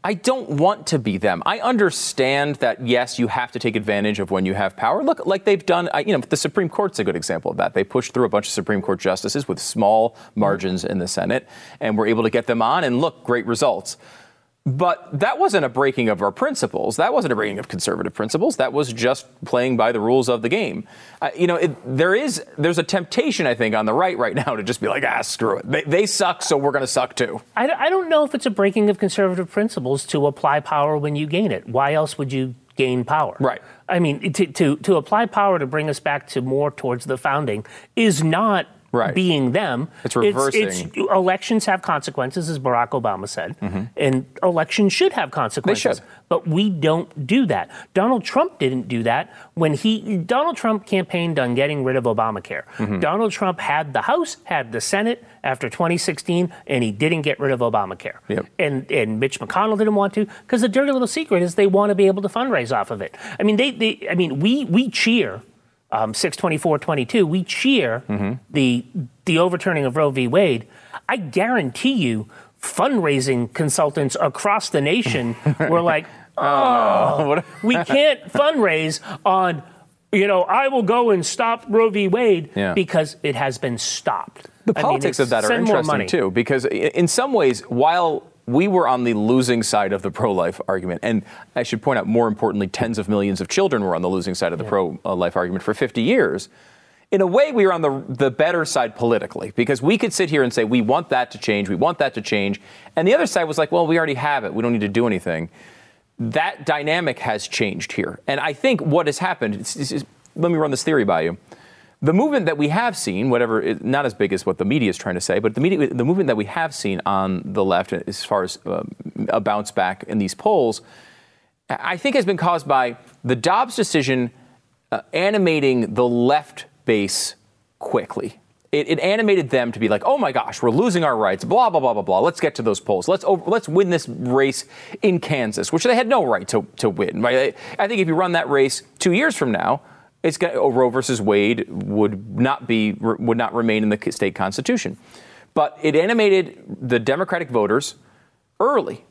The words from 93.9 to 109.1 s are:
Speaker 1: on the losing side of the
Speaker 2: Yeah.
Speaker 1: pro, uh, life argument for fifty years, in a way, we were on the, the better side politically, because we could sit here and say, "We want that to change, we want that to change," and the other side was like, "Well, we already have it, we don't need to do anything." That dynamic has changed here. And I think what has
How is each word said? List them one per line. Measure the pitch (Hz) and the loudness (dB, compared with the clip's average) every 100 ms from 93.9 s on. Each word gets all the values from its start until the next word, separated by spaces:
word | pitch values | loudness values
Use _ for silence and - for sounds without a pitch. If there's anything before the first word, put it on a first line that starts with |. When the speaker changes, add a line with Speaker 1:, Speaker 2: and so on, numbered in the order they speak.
| 82 | 0
Speaker 1:
on | |
the | 90 | 0
losing | 92 90 90 | -2 -4 -2
side | 87 | -2
of | 82 | -2
the | - | -2
Speaker 2:
Yeah. | |
Speaker 1:
pro, | 101 87 90 - | 0 0 -4 -4
uh, | 90 | -2
life | 87 92 | 0 0
argument | 90 92 | -2 -4
for | - | -4
fifty | 110 127 - | -2 -2 0
years, | 113 247 113 98 - _ - _ _ _ _ | 2 2 2 -2 -8 _ -20 _ _ _ _
in | 196 | 0
a | 185 | 4
way, | 214 294 | 4 4
we | 240 196 | 4 4
were | |
on | 170 | 4
the, | 156 135 - | 0 0 -6
the | 127 135 | 0 0
better | 117 156 175 151 | 4 2 2 0
side | 143 120 - | 0 -2 0
politically, | 120 113 - - - - | 2 2 0 -10 -6 -2
because | 117 135 | 0 2
we | 139 220 | 2 2
could | 226 | 0
sit | - 175 | 0 0
here | 151 | 2
and | 123 | 2
say, | 120 110 | 2 2
"We | 123 | 2
want | 110 143 170 | 2 0 0
that | 131 123 | -2 -2
to | - | -6
change, | - 104 101 | -2 0 0
we | 92 | 0
want | 151 170 | 0 0
that | 139 113 | -2 -2
to | |
change," | - 107 101 101 - - - - | -2 -2 0 -4 -10 -20 -6 0
and | 175 | 2
the | 285 | 4
other | 240 | 2
side | 185 160 | 0 0
was | 147 | 0
like, | 151 | 0
"Well, | 175 165 | 2 2
we | 165 | 2
already | 160 131 | 0 -2
have | 147 139 104 | -2 -2 -2
it, | |
we | 110 | -2
don't | 120 | 0
need | 117 | 0
to | 104 | 0
do | 107 120 | 0 0
anything." | 95 - 80 85 - - - - _ _ - | 0 -2 -4 -6 -12 -20 -20 -20 _ _ -8
That | 113 151 175 - 143 | -4 -2 -2 -4 -4
dynamic | 147 147 170 160 120 | -2 0 0 -2 -4
has | 117 107 - | -4 -4 -4
changed | - 107 90 - | -4 -2 -4 -8
here. | - - - - | -6 -6 -6 -6
And | 139 | -4
I | 151 | -4
think | 139 262 233 | 0 0 2
what | 156 156 | 2 2
has | 151 | 2